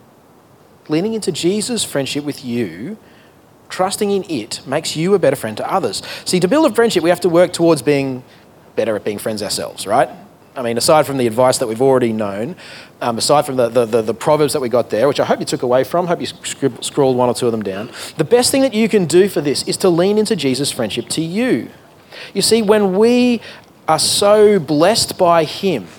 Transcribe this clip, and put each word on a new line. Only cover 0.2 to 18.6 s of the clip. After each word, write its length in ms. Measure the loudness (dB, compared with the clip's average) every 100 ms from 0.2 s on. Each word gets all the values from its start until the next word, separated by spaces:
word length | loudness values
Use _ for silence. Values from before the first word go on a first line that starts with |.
| _ _ _ _ _ _ -4
Leaning 240 | -2 -2
into 180 | -4 -4
Jesus' 540 | -2 -2 -2 -2 -4
friendship 400 | -4 -4 -4 -4
with 180 | -6 -8
you, 540 | -6 -4 -4 -6 -12 -12 -16 -20 -20 _ _ _ _
trusting 420 | -4 -4 -2 -2
in 140 | -2 -2
it, 360 | -6 -6 -12 -6
makes 300 | -6 -4 -4
you 160 | 0
a 60 | 2
better 180 | 2 0
friend 220 | -4 -8
to 120 | -4
others. 320 | -2 -2 -6 -10 -12
See, 160 | -2 0
to 80 | 2
build 220 | 4 4
a 40 |
friendship, 280 | 4 2 2
we 80 | 2
have 100 | 2
to 80 | 2
work 240 | 4 2
towards 300 | 4 2 2
being 400 | 2 0 0 -6 -12 -20 -20 _ -8 -4
better 180 | -2
at 80 | -2
being 140 | -4 -6
friends 260 | -6 -6
ourselves, 440 | -6 -6 -8 -10 -2
right? 200 | 0 0 -4 -20 _ _
I 60 | -8
mean, 160 | -4 -2
aside 300 | 2 2 2
from 100 | 0
the 100 | -2
advice 300 | 2 2 2
that 80 | -2
we've 140 | 0
already 320 | 2 4 2
known, 440 | -2 -4 -4 -8 -10 -18 -20 -20 -8
um, 160 | -6 -4
aside 300 | 2 2 2
from 100 | 0
the, 140 | 0
the, 160 | 2 2
the, 160 | 0
the 120 | 0
proverbs 380 | -2 0 2 2
that 80 | 0
we 80 | -2
got 220 | 0 0
there, 180 | 0 0
which 100 | 0
I 60 |
hope 160 | 0 -2
you 60 | -2
took 160 | -4
away 200 | 0 0
from, 240 | 2 -2 -2
hope 140 | -4
you 60 | -6
scrib-, 580 | -10 -12 -4 -4 -4
scrawled 320 | -6 0 2 2
one 140 | 0
or 40 |
two 120 | 0 -2
of 60 |
them 100 | -2
down, 280 | -4 -8 -10 -14 -14 -6
the 60 |
best 260 | 2 2 2
thing 100 | 2